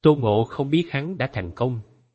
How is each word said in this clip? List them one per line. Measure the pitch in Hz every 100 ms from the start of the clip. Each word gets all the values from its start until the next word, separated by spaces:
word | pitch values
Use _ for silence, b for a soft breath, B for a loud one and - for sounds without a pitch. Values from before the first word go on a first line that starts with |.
Tôn | 160 147
Ngộ | 117 104
không | 113 - 139
biết | 156 170
hắn | 139 147 185
đã | 131
thành | - 87
công | 90 123 120 - _ _